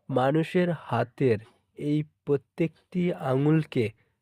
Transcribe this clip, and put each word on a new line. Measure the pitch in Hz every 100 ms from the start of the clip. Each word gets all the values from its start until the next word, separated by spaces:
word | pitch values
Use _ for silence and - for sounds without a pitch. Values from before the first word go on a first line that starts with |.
| -
মানুষের | 131 131 156 160 180 175 156
হাতের | - 120 110 - 135 107 - _ _ -
এই | 147 151 151 _
প্রত্যেকটি | - 143 - - 165 - _ 180 175 - 135
আঙুলকে | 131 147 160 151 131 107 - _ _